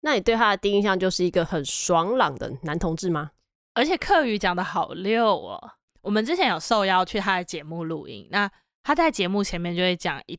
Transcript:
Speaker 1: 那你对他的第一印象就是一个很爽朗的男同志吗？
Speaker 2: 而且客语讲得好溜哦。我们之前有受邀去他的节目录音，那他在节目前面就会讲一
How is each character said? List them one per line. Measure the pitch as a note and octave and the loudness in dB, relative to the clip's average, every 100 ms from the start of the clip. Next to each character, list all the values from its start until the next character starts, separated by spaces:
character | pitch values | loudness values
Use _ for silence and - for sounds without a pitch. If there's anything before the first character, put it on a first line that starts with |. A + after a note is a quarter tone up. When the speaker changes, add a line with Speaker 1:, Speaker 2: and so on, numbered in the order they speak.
Speaker 1:
那 | D4+ B3+ | 0 0
你 | |
对 | F#3 A3+ | 2 4
他 | A3+ | 4
的 | G3 | 2
第 | G3+ | 2
一 | |
印 | G3+ | 2
象 | G#3 F#3+ | 2 2
就 | F#3 | 2
是 | - | 2
一 | F3+ | 2
个 | F3 | 2
很 | D#3+ E3+ | 0 -2
爽 | C#3 - - E3+ F3 B3+ | -4 -6 0 2 2 2
朗 | F#3 | 0
的 | C3 A2+ B2+ | 0 -8 -8
男 | D#3+ D#3 | -6 -2
同 | E3+ | -2
志 | D#3+ F#3 | -2 -2
吗？ | D#3+ D3 _ _ _ _ | -2 -4 _ _ _ _
Speaker 2:
而 | - | -2
且 | C#4+ E4+ | 0 0
客 | - F#4+ C4+ | 2 2 4
语 | G#3 | 0
讲 | F#3+ | 0
得 | F3+ | -2
好 | F#3 F3 - | -2 -2 -4
溜 | - F#3+ A3+ A3+ F3+ | -4 0 2 2 2
哦。 | F2+ F#2+ - - _ _ | -2 -12 -14 -20 _ _
我 | F#3+ | -2
们 | G#3 | -2
之 | A3+ F4 | 0 0
前 | C#4+ | 2
有 | E3+ | 0
受 | - A3+ | 0 2
邀 | F#3+ F#3 | 4 2
去 | F3+ G#3+ | 2 -2
他 | G3 F#3 | -2 -2
的 | |
节 | F3+ E3 | -4 -10
目 | D3 E3 | -10 -8
录 | E3 E3 - | -6 -6 -8
音， | G#2 - | -16 -6
那 | G3 G3+ _ _ _ | -2 -2 _ _ _
他 | - | -2
在 | D4+ E4 | 2 2
节 | - F3+ | 2 0
目 | G3 | 0
前 | G3 G3+ | 0 -2
面 | F3 F3 | -4 0
就 | |
会 | F3+ | 0
讲 | F3+ F3 C#3 | 0 -2 -6
一 | - | -10